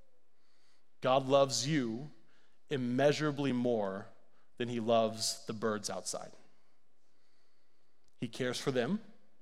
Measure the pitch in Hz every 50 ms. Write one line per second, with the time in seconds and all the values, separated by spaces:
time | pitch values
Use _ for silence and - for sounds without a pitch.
0 | - - - - - - - - - - - - - - - - - - - -
1 | - 127 131 139 135 131 139 139 139 131 123 117 123 143 160 143 123 113 110 123
2 | 147 147 - - - - - - - - - - - - 151 131 127 120 123 131
3 | 139 147 139 143 156 151 143 143 143 135 123 123 123 123 120 107 101 95 95 101
4 | 107 - - - - - - - - - - - 120 120 123 117 110 117 117 113
5 | 113 110 110 110 104 - - - - - 117 104 117 110 104 104 101 - - 92
6 | - - - - - - - - - - - - - - - - - - - -
7 | - - - - - - - - - - - - - - - - - - - -
8 | - - - - 127 113 - - 131 127 120 - - 143 131 127 131 139 196 214
9 | - - - - - - - -